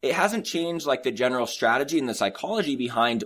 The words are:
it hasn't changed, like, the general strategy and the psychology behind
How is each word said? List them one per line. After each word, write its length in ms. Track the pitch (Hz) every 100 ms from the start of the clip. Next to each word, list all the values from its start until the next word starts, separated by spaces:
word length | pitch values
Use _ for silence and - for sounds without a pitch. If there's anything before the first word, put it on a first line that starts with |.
it 120 | -
hasn't 320 | 175 202 220 -
changed, 420 | 170 170 170 147
like, 160 | 127
the 80 | 127
general 340 | 110 127 127 113
strategy 540 | - 113 123 143 160
and 100 | 127
the 40 |
psychology 600 | 110 98 - 170 220 151 127
behind 480 | 120 117 120 117